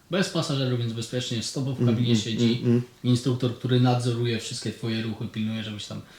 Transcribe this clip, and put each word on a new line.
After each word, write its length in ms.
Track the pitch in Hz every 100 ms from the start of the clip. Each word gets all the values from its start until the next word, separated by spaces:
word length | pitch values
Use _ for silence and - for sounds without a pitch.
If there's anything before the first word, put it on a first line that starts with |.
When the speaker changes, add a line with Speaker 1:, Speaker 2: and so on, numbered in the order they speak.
| -
Speaker 1:
bez 180 | 180 180
pasażerów, 500 | 170 147 135 127 123
więc 140 | 117
bezpiecznie 500 | 113 110 127 123 117
z 100 | -
tobą 220 | - 131
w 60 | 127
Speaker 2:
Mhm, 160 | 123 110
Speaker 1:
kabinie 160 | 120
Speaker 2:
mhm, 100 | 113 110
Speaker 1:
siedzi 200 | 110 117 120
Speaker 2:
mhm. 240 | 123 120 123 -
Speaker 1:
instruktor, 500 | 120 123 139 123 123 117
który 220 | 123 123
nadzoruje 600 | 127 120 123 117 120 110
wszystkie 320 | - 117 110
twoje 300 | 104 117 113
ruchy, 240 | 113 101 110
pilnuje, 340 | 107 110 110
żebyś 220 | 110 104 -
tam 140 | 107 -